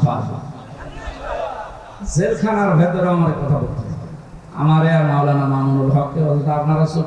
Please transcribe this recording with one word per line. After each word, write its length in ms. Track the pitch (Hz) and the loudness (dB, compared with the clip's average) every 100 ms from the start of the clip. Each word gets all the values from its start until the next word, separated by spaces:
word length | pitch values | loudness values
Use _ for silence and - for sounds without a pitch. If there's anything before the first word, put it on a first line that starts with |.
| - | 2
পারব। 320 | 113 110 - - - - - - - - - - 120 - - - - - - 202 | 2 -4 -6 -10 -14 -14 -14 -14 -12 -12 -10 -8 -6 -6 -8 -12 -14 -18 -12 -8
জেলখানার 600 | 151 214 226 214 208 196 156 | -2 0 0 0 2 2 4
ভেতরে 320 | 175 180 180 | 4 2 2
আমার 240 | 175 156 | 2 2
কথা 220 | - 135 | 0 0
বলতে 20 | 147 | 0
হবে। 500 | 123 - - - - - - - - | 0 -6 -6 -8 -10 -14 -16 -18 -16
আমারে 360 | 160 151 160 165 | -2 2 4 4
আর 140 | 160 | 4
মাওলানা 420 | 151 143 143 139 135 | 4 2 2 2 2
মামুনুল 460 | 135 135 135 135 | 2 2 2 4
হককে 280 | 143 - 165 | 2 2 0
বলতে, 300 | 151 143 143 | 2 2 2
"আপনারা 360 | 151 151 151 160 | 0 2 2 2
চুপ 180 | 165 | 0